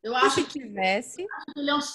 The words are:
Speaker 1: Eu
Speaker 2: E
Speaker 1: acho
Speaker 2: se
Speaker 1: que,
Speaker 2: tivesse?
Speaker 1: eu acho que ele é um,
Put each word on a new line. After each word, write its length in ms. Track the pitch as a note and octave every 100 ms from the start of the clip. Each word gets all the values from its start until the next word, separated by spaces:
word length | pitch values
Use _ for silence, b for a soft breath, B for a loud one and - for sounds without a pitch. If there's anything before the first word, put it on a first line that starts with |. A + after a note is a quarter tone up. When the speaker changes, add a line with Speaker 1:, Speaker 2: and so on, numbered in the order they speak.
Speaker 1:
Eu 100 | G#3+
Speaker 2:
E 40 | B3
Speaker 1:
acho 200 | C4 D#4
Speaker 2:
se 80 |
Speaker 1:
que, 160 | D4 D4
Speaker 2:
tivesse? 640 | A#3 G3+ F#3+ G3+ B3+ -
Speaker 1:
eu 60 | G4
acho 120 | - -
que 80 | D4
ele 100 | C#4+
é 40 |
um, 60 | C#4+ C#4